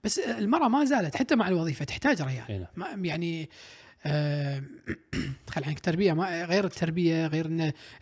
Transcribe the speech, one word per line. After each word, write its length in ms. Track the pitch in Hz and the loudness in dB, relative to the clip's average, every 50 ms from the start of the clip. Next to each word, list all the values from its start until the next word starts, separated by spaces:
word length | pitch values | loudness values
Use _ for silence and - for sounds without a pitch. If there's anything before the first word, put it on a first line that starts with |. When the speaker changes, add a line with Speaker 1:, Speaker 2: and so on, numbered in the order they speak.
| - | -4
Speaker 1:
بس 140 | 220 - - | -2 -2 0
المرأة 500 | - 233 233 226 208 208 269 339 302 233 | -2 -2 -2 -2 0 2 4 4 4 4
ما 160 | 233 285 302 | 4 4 4
زالت 320 | 262 285 240 180 151 - | 4 4 2 2 0 0
حتى 200 | - 262 - 294 | 0 2 2 4
مع 120 | 233 214 185 | 4 4 4
الوظيفة 360 | 185 170 160 165 135 - 143 | 2 2 2 0 -2 -2 -4
تحتاج 380 | - - - - 285 285 170 147 | -6 -4 0 2 2 2 2 0
ريال. 220 | 135 131 120 110 - | -2 -4 -4 -6 -6
Speaker 2:
إي 100 | 104 95 | -6 -6
نعم. 80 | 90 - - | -6 -8 -8
Speaker 1:
ما، 320 | - 180 370 294 196 185 165 | -8 -8 -6 -6 -4 -4 -2
يعني، 420 | 147 165 170 170 165 165 156 - - - - - - - - - - _ - | -2 -2 -2 -2 -4 -4 -6 -8 -12 -18 -20 -20 -20 -20 -20 -20 -16 _ -4
آه، 580 | 151 147 147 147 147 147 147 143 139 139 135 139 139 - - - - - - _ | -2 0 2 2 2 0 0 -2 -2 -4 -4 -6 -10 -14 -14 -8 -8 -8 -8 _
<clears throat> 480 | - - - - 139 135 - - - - | -8 -6 -6 -4 -4 -6 -10 -10 -8 -6
خل 120 | 160 135 | -4 -4
عنك 160 | 151 151 - | -4 -4 -2
تربية، 320 | - 180 160 175 202 185 156 | -2 -2 0 2 2 2 2
ما، 320 | 160 190 185 170 170 175 | 2 0 -2 -2 -4 -2
غير 200 | 165 175 202 196 | 0 2 2 2
التربية، 640 | 180 - - 170 160 160 180 175 165 165 160 160 | 0 -2 -2 -2 -2 0 2 2 4 4 2 0
غير 200 | 156 151 160 160 | 0 0 -2 -2
إن 260 | 156 165 165 160 156 147 - - - - - | -2 -2 0 0 -2 -2 -4 -10 -20 -8 -2